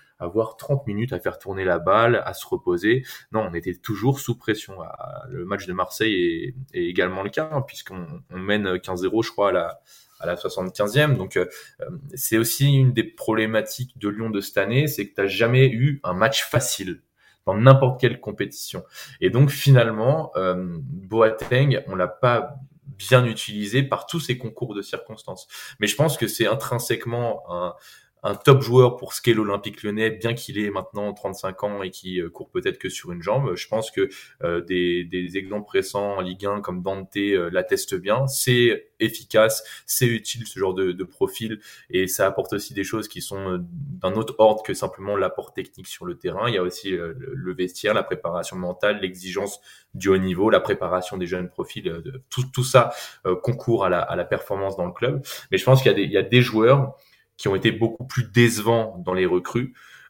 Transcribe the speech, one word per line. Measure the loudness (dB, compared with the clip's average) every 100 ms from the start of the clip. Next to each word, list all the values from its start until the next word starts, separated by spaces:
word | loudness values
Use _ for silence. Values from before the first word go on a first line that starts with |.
| _ -12
avoir | -6 -2 -2 -4
trente | -4 -4 -2
minutes | -6 -4
à | -4
faire | -6 -8
tourner | -8 -4 0
la | 0
balle, | 2 4 4 2 -2
à |
se | -8 -6
reposer. | -4 0 0 2 0 -2 -14 -6
Non, | -4 -2
on |
était | -4 -6 -6
toujours | -6 -2 0 0
sous | -2 -4
pression. | -4 -4 -6 -14
Ah, | -14 -14 -14 -14 -12
le | -12 -8
match | -8 -6
de |
Marseille | -4 -4 -2 0 2 0 -2 -6 -10 -10
est, | -6
est | -4
également | 0 -2 -2
le | -6
cas, | -4 -4
hein, | -4
puisqu'on, | -6 -10 -14 -12 -12 -14 -14
on | -8
mène | -2 0 0 -2
quinze | -4 -2
zéro, | 0 0
je | 0
crois, | 2 2
à |
la, | 2 0 -6 _ -20 _ -10
à | -6
la | -4
soixante-quinzième. | -6 -6 -6 -2 0 2 2 2
Donc, | 0 -2
euh, | -2 -4 -20 -14
euh, | -12 -12 -14
c'est | -8 0 2
aussi | 2 2 4
une | 6 6
des | 4
problématiques | -2 -4 -2 0 2 0 -2 -6 -12 -6
de | -4
Lyon | -2 -4
de | -4
cette | -2 -2
année, | 2 2 2
c'est | -2 -6
que | -2
t'as | 0
jamais | 2 4 6 6
eu | 4 0 0 -4
un |
match | 2 2 2 -2
facile | -2 0 -4 -6 -8 _ _ _ _ -2
dans |
n'importe | 6 10 10 8 4
quelle | 0 0
compétition. | -6 -6 -6 -6 -12 -12 -14 -18 -20 -2
Et | 2
donc, | 6 4
finalement, | 4 6 8 6 2 0 0 -2 -2
euh, | 0 0 -4 -8
Boateng, | -8 -10 -2 4 4 4 0 2 4 2 0
on | -2
l'a | -2
pas | 2 2 2 0 -10 -18 _ -20 -14
bien | 4 4 4
utilisé | -2 -8 -6 -2 0
par | 2 -2 -4
tous | -6
ces | -4 -6
concours | -6 -8 -8
de | -6
circonstances. | -8 -10 -10 -16 -14 -16 -16 -18 -18 -4
Mais | -2
je | 2
pense | 0 0
que | -2
c'est | 0 0
intrinsèquement | 0 -2 -4 -2 -4 -4 -4 -2 -4 -8
un, | -6 -6 -8 -18 -20 _ _ -6
un |
top | 2 6 6
joueur | 6 6 6 4
pour | -8
ce | -2
qu'est | 2 2
l'Olympique | 2 -2 -6 -10
Lyonnais, | -6 -2 -2
bien | -2 -4
qu'il | -4 -6 -6
ait | -4
maintenant | -4 -8 -6 -6
trente-cinq | -6 -8 -8 -8 -6
ans | -6 -4
et | -8
qu'il, | -10 -8 -6
euh, | -6
court | -8 -10
peut-être | -6 -4 -4
que | -8
sur | -10 -10
une | -8
jambe. | -2 0 0 -4
Je | -4
pense | -6 -4
que, | -2 -2 -4 -20 -8
euh, | -4 -4
des, | -2 0 2 0
des | -2 -6 -6 -6
exemples | -6 -8 -4
récents | -2 -2 -2 -4 -4
en |
Ligue | -6 -6 -6
un | -4
comme | -6 -8
Dante, | -6 -8 -6 -2
euh, | 2 2 2
l'attestent | -2 0 -2 -2
bien. | -4 0 0 0
C'est | 0 2 4 4 2 -4 -2
efficace, | -2 -2 0 4 6 4 -6 -14 -8
c'est | 0 2
utile | 2 -4 -10 -10
ce | -2
genre | -2
de, | 0 0
de | -2
profil | -8 -2 -2 -2 -8 -8 -12 -20 -4
et | 0 0
ça | 2 0
apporte | 0 -4
aussi | -6 -6
des | -6
choses | -4 -4 -6
qui | -10
sont, | -10 -8 -4
euh, | -4
d'un | -6 -10 -10 -6 -4
autre | -2 -2 4
ordre | 6 6
que | -2
simplement | -6 -6 -6 -4 -2
l'apport | -2 -4 -10
technique | -10 -12 -14 -16
sur | -12 -10
le | -8
terrain. | -6 -4 -2
Il | 0
y |
a |
aussi, | -2 -4 -6 -4
euh, | -6 -10
le, | -12 -10
le | -8
vestiaire, | -4 -4 -2 0
la | 0
préparation | 0 -4 -4 -6 -6 -6
mentale, | -8 -2 0 0
l'exigence | -4 -8 -8 -4 -4 -6 -18 -20 _
du | -4 2
haut | 2
niveau, | 2 2 4
la | 4
préparation | 2 -2 0 -2 -2 -6
des | -4
jeunes | -4 -6
profils, | -8 -8 -8 -8
euh, | -8
de, | -10 -14 -10
tout, | -6 -4
tout | -2
ça, | 4 6 6 0 -14 -8 -2
euh, | -2
concourt | -2 -2 0 2 2
à |
la, | 2
à | 0 -4
la | -2
performance | -4 -4 -4 -4 -4
dans | -6
le |
club. | -2 -2 -2 -6 -12 -4
Mais | 0
je |
pense | 6 6
qu'il | 6
y |
a | 4
des, | 2
il |
y | 0
a |
des | 4 4
joueurs | 4 6 6 6 4 -4 _ _ _ -6
qui | -2
ont | 0
été | 2
beaucoup | 2 0 -2 -8
plus | -4 2
décevants | 6 6 6 2 2 0 -6 -4
dans |
les | 0 2
recrues. | 2 0 -4 -4 -8 -20 -20 -6